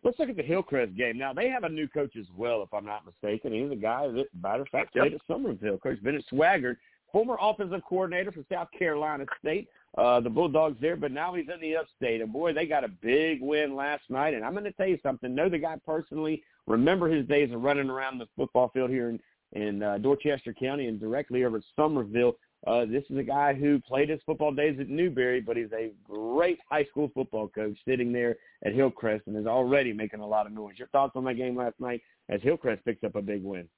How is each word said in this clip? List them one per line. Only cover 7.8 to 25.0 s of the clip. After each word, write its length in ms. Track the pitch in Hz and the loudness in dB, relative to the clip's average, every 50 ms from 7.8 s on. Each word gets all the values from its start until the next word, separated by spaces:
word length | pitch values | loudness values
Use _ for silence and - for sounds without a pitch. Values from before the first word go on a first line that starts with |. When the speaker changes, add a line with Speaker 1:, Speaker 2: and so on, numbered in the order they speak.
| - - | -6 -4
Speaker 1:
coordinator 440 | 180 185 190 180 170 180 190 196 196 | -2 -2 0 0 0 -2 -4 -4 -6
for 120 | 160 139 _ 190 | -12 -10 _ -6
South 160 | 175 170 - - | -6 -6 -8 -4
Carolina 480 | - 185 170 156 147 151 151 151 143 139 131 - - | -2 0 0 0 0 -2 -2 -2 -4 -6 -8 -8 -6
State, 300 | - 151 156 196 - _ _ _ _ _ _ | -2 -2 -2 -2 -4 _ _ _ _ _ _
uh, 240 | - 107 120 123 123 | 4 6 8 8 6
the 80 | 120 120 | 4 4
Bulldogs 480 | 110 143 175 165 135 160 160 156 139 110 | 2 2 2 4 6 4 4 4 2 0
there, 160 | 131 160 170 | 0 0 0
but 160 | 156 147 147 127 | 0 -2 -4 -2
now 200 | 143 160 180 180 | -2 -4 -2 -2
he's 120 | 180 156 135 | -4 -4 -6
in 120 | 175 170 | -8 -8
the 160 | 165 156 156 | -6 -4 -2
Upstate. 440 | 160 156 - _ _ - 123 113 113 | -2 -4 -6 _ _ -2 0 0 0
And, 120 | 113 110 107 | -2 -4 -4
boy, 200 | 139 165 175 156 | -2 0 0 0
they 140 | 151 165 | 0 0
got 160 | 156 151 143 131 | 0 0 0 0
a 60 | 113 | -2
big 520 | 95 87 - 113 123 143 156 160 160 135 | -6 -6 0 2 4 4 4 4 0 -2
win 360 | 127 139 151 151 151 143 139 | -2 0 0 2 0 0 -2
last 260 | 135 139 143 147 143 _ _ | -4 -4 -4 -4 -4 _ _
night. 240 | 123 131 143 156 151 | -2 0 0 0 0
And 100 | 113 107 | 0 -4
I'm 100 | 120 170 | -4 -6
gonna 180 | 202 208 208 190 | -4 -6 -8 -4
tell 160 | _ 190 190 | _ 0 0
you 100 | 180 - _ | 0 0 _
something. 280 | 139 131 120 - 127 127 | -2 -2 -2 -4 -4 0
Know 160 | 135 160 190 | 2 2 2
the 100 | 175 160 | 2 0
guy 180 | 143 165 160 151 _ | -2 -2 -6 -6 _
personally. 560 | - 156 156 156 _ - 151 156 156 160 151 - _ _ _ _ | -4 -4 -4 -4 _ -6 -4 -2 -2 -2 -4 -6 _ _ _ _
Remember 420 | - 110 117 123 151 185 190 175 160 | 0 4 4 6 6 4 4 4 2
his 180 | 160 151 135 | 2 2 2
days 260 | 120 143 143 147 131 120 | 4 4 4 4 2 0
of 100 | 117 120 | 0 2
running 280 | 139 143 143 139 135 | 2 2 2 2 -2
around 280 | 131 135 135 135 131 127 | -2 -2 -4 -4 -6 -8
the 100 | 117 107 _ | -10 -12 _
football 320 | - 135 131 _ 127 127 120 | -4 -4 0 _ 4 4 4
field 220 | _ 131 131 123 | _ 0 0 2
here 200 | 131 131 120 120 | 0 0 0 -2
in, 100 | 117 110 - _ _ _ _ _ - | -4 -6 -8 _ _ _ _ _ -8
in, 300 | - 104 104 101 101 107 | -4 -4 -2 -2 -2 -2
uh, 160 | 104 101 101 | -2 -2 0
Dorchester 560 | 107 131 139 139 - 151 143 131 - 123 107 | 2 2 2 2 2 -2 -2 -2 -4 -10 -8
County 320 | - 127 131 139 147 139 | -4 -4 -4 -2 -2 -4
and 120 | 120 110 104 | -4 -4 -4
directly 460 | 107 110 117 139 147 _ 123 127 127 | -4 -4 -4 -4 -4 _ 0 2 2
over 140 | 123 113 110 | 2 0 -2
at 40 | 95 _ _ | -6 _ _
Summerville. 600 | - 151 156 156 139 117 101 107 120 123 123 117 - _ _ _ _ - | 2 2 2 2 0 -2 0 2 4 4 4 4 0 _ _ _ _ -2
Uh, 200 | - 110 120 120 | 0 2 2 2
this 180 | 110 113 135 139 - | 2 -2 -4 -4 -2
is 80 | 135 135 | -4 -4
a 40 | 135 | -2
guy 300 | - 139 143 143 143 143 | -2 0 2 2 2 2
who 260 | 135 143 147 147 135 | 2 2 4 4 2
played 280 | - - 127 135 147 151 | 2 -2 0 0 2 2
his 140 | 156 151 _ | 0 -6 _
football 260 | - 156 151 151 151 | -6 -2 0 0 0
days 300 | 143 131 147 156 147 131 | 2 2 2 0 0 0
at 80 | 139 - | -6 -6
Newberry, 540 | 139 151 | -2 0